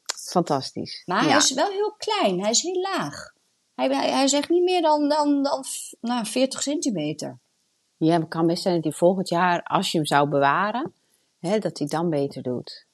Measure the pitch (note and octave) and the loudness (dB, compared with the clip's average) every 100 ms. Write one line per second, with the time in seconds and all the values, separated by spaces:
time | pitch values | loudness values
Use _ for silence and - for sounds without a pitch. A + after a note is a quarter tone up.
0 | - - - F#3 E3+ C#3 - - A#2 - | -14 -14 -2 0 2 -2 -4 -10 -10 -12
1 | - F#3+ C4+ - - C4+ F#4+ G4 G#4 G#4+ | -4 0 4 4 4 2 -2 0 -4 -4
2 | - G#4 A#3+ F3+ G#3 A#3 E4 F#4 G4 F4 | -4 0 0 0 0 0 0 -4 -2 -4
3 | F#3 G3 - _ _ _ _ - C4 C4+ | -4 -8 -18 _ _ _ _ -4 -2 0
4 | - C4 C4+ C#4+ C#4+ F4 F4+ F4+ D#4+ D4+ | 0 2 2 2 2 2 2 2 2 2
5 | D4 D4+ D4 C#4+ C#4 C4+ C4 - - - | 2 2 2 2 0 -2 -6 -10 -12 -10
6 | A#3 A#3+ A3 B3+ C4 - C#4 D4+ D#4+ F#3 | -4 -4 -2 0 0 0 -4 -2 -2 -2
7 | D3+ D3+ C#3 B2+ _ _ _ _ _ - | -4 -4 -8 -12 _ _ _ _ _ -2
8 | D#3+ E3+ D#3+ E3 E3 F3 F#3+ F3 D#3+ - | 2 2 0 0 0 2 0 0 -2 4
9 | F3 F#3+ F3 E3+ F3+ F3 - D#3+ - F3 | 4 4 0 0 2 0 0 0 0 0
10 | D3 C#3+ D3 C#3+ C#3 D#3 G#3 A3+ D#4 _ | 2 4 4 4 4 4 0 -4 -6 _
11 | _ _ _ _ E3+ G#3+ F3+ - D3 D#3 | _ _ _ _ -2 -2 -2 -4 -4 -2
12 | F3 D3+ C#3+ C3+ B2+ B2 - - _ | 0 0 -2 -4 -4 -6 -6 -18 _